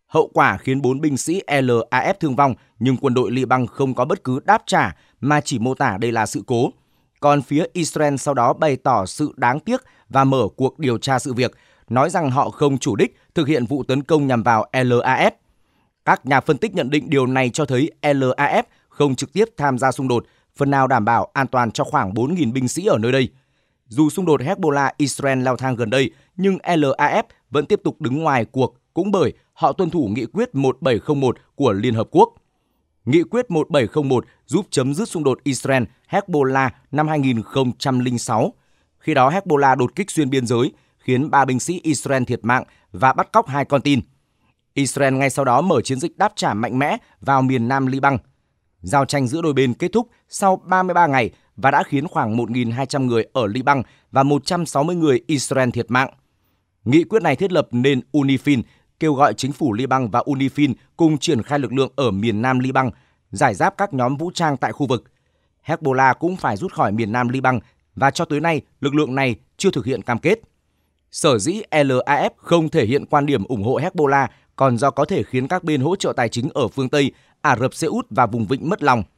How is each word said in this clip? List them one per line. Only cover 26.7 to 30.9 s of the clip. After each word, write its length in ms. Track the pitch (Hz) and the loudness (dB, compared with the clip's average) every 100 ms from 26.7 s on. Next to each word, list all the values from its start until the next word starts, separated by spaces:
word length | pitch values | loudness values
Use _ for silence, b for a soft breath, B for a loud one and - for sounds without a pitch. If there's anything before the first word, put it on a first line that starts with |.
| 165 | 0
L 80 | 139 131 | 2 2
A 240 | 147 185 | 2 0
F 20 | - b b | -4 b b
vẫn 160 | 135 139 | -2 0
tiếp 160 | 202 | -2
tục 180 | 156 - | -2 -4
đứng 220 | 131 143 | -4 -2
ngoài 220 | 156 131 107 | 0 0 -2
cuộc, 300 | 131 123 _ _ | -2 -2 _ _
cũng 180 | 165 196 | -4 -2
bởi 220 | 196 123 b b | 0 0 b b
họ 200 | - 165 | -2 -2
tuân 160 | 185 170 | 0 -2
thủ 180 | 170 104 | -2 -2
Nghị 180 | 120 117 | -4 -4
quyết 300 | 156 165 135 | -4 -4 0
một 260 | 131 - | -2 0
bảy 180 | 131 | 0